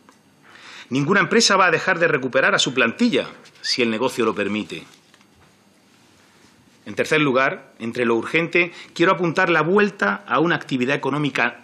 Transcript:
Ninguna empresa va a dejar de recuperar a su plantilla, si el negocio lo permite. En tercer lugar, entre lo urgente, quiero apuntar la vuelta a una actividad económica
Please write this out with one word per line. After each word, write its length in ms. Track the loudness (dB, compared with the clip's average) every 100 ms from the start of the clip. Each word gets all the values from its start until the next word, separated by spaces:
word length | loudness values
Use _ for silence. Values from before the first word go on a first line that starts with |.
| -20 _ _ _ -20 -20 -20 -20 -6
Ninguna 300 | -2 2 2
empresa 380 | 2 2 4 4
va 100 | 4
a 40 |
dejar 280 | 4 0 0
de 80 | 2
recuperar 480 | 0 0 2 2 2
a 40 |
su 140 | 0
plantilla, 540 | 2 2 2 0 0 -4 -12 -20 -12
si 200 | -6 -2
el 100 | -2
negocio 320 | 0 -2 0
lo 100 | -2
permite. 520 | 0 -4 -4 -6 -12 -18 -20 _ _ _ _ _ _ _ _ _ _ _ _ _ _ _ _ _ _ -12
En 100 | -6
tercer 240 | -2 0
lugar, 540 | 2 2 0 -2 -14 -12
entre 260 | -8 -2 0
lo 100 | 0
urgente, 560 | 0 -2 0 -2 -2 -6 -16 0
quiero 160 | 0
apuntar 380 | 2 0 0 2
la 120 | 2
vuelta 600 | 2 2 2 0 -4 -4 -2
a 140 | 0
una 160 | 2 0
actividad 400 | -4 -2 -2 -2
económica 640 | -2 -4 -2 -2 -2 -4